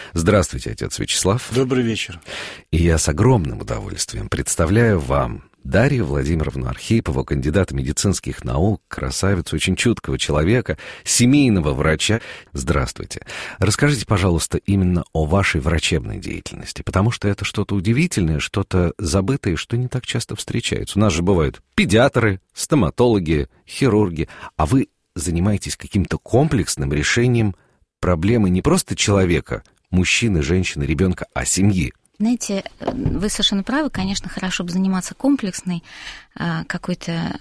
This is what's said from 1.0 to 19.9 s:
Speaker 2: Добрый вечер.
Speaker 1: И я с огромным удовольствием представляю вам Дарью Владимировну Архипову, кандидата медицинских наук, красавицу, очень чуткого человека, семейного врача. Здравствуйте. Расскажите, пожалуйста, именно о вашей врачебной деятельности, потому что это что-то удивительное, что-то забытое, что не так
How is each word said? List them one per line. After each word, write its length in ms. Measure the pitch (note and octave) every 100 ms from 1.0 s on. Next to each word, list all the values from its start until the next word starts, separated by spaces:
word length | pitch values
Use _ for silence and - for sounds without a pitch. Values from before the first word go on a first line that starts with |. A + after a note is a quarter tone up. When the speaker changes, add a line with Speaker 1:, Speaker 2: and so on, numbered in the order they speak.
| - - F#2 G#2+ -
Speaker 2:
Добрый 300 | A#2+ C3 B2+
вечер. 380 | A#2 G#2 - E2+ - - - - -
Speaker 1:
И 60 | E2
я 200 | E2+ D#2+
с 120 | -
огромным 500 | D2+ A#2 B2 C2+ A1
удовольствием 680 | - A2 G2 - - - G#1+
представляю 680 | - - - D#2+ A2 A#2 F2+
вам 420 | C2 C#2 B1 G1+ - _ C2
Дарью 400 | F#2 C#3 B2+ D2+
Владимировну 600 | C#2+ C2+ E2 D2+ C#2 B1
Архипову, 580 | B1+ - G2 - C2 -
кандидата 480 | D2 C#2+ F#2+ F2+ C#2
медицинских 680 | C2 - G2+ E2+ - -
наук, 400 | A#1+ C2+ G2+ - -
красавицу, 680 | - C2+ - F#2+ F#2 - D#2+
очень 200 | F#2 F2+
чуткого 440 | A#2+ G2+ - C2
человека, 580 | - D2 E2 B2 - D#2+ - -
семейного 720 | - - B2 D3 C3 F#2+ D2
врача. 480 | C2+ D#2 D#2+ - A2+ - - -
Здравствуйте. 680 | C#2 B1+ C#2+ B1+ - - - - - - -
Расскажите, 480 | F#2 - D3 C3 -
пожалуйста, 540 | G2+ F#2 E2 - -
именно 460 | - G2 F2+ F2 -
о 140 | D#2+ D2+
вашей 360 | G2 F#2+ D#2
врачебной 580 | D2 E2 - D#2 A1 F#2+
деятельности, 640 | - E2+ - - - -
потому 260 | - F#2 A2+
что 180 | - G#2
это 180 | G2 -
что-то 280 | - G2
удивительное, 640 | G2+ F#2 A#2+ F3 - D#2+ D2
что-то 560 | - G2+ - F#2 E2+ -
забытое, 560 | D#2 F#2 G2 C#3 G2 D#2
что 200 | - F#2
не 120 |
так 180 | B2+